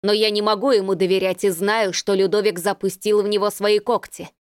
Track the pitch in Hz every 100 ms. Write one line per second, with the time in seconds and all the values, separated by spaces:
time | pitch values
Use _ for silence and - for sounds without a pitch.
0 | 196 208 214 208 214 208 262 220 190 185
1 | 185 190 185 180 202 165 196 220 202 -
2 | - 196 196 208 208 175 185 190 190 -
3 | 214 208 202 208 208 - 208 208 208 220
4 | - - 147 _